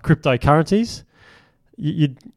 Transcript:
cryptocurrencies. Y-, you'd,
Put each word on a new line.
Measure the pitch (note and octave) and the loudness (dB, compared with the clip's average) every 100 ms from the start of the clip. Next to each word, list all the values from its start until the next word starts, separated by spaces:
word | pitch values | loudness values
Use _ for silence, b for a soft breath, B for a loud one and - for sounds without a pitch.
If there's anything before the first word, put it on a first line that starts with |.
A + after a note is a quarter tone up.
cryptocurrencies. | - D#3+ D3 B2 C#3+ D3+ D#3 G3+ A#3 - - b b b b b b - | 0 0 0 0 2 2 2 0 -2 -8 -20 b b b b b b -10
Y-, | D3 E3 | -6 0
you'd, | D3 B2 - | -2 -2 -18